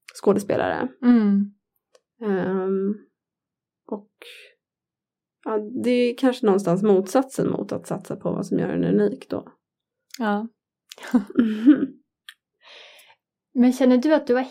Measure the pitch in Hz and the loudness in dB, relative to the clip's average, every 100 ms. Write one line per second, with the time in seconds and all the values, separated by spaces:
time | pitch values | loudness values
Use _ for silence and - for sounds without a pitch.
0 | _ - - 196 - - 92 80 254 - | _ -4 0 0 0 -2 -2 -4 -6 -2
1 | 247 240 208 202 202 - _ _ _ _ | 2 4 4 2 -2 -8 _ _ _ _
2 | _ - 220 185 180 190 185 190 196 214 | _ -10 -4 -2 -2 -2 -2 -2 -2 -6
3 | _ _ _ _ _ _ _ _ - 208 | _ _ _ _ _ _ _ _ -14 -14
4 | - - - - - _ _ _ _ _ | -14 -20 -20 -20 -20 _ _ _ _ _
5 | _ _ _ _ 220 214 214 240 226 247 | _ _ _ _ -6 -6 -6 -4 0 2
6 | 247 240 269 254 214 190 196 180 214 190 | 0 0 0 2 2 2 0 0 2 2
7 | 196 262 269 - 175 - 202 - - 196 | 2 -2 -2 -4 -4 -4 -6 -10 -8 -12
8 | - - - - - 180 - 170 175 202 | -10 -8 -6 -6 -4 -4 -2 -2 0 2
9 | 208 - - - - _ _ _ _ _ | 0 -4 -10 -12 -12 _ _ _ _ _
10 | _ - 220 208 226 _ _ _ - - | _ -8 -4 -4 -6 _ _ _ -20 -20
11 | - 247 - - 220 214 233 262 - - | -2 -2 -2 0 0 2 4 4 2 -10
12 | _ _ _ - _ _ _ - - - | _ _ _ -20 _ _ _ -20 -20 -20
13 | _ _ _ _ _ 254 247 247 262 254 | _ _ _ _ _ 2 2 4 4 4
14 | 302 302 294 247 262 | 4 2 2 -2 -2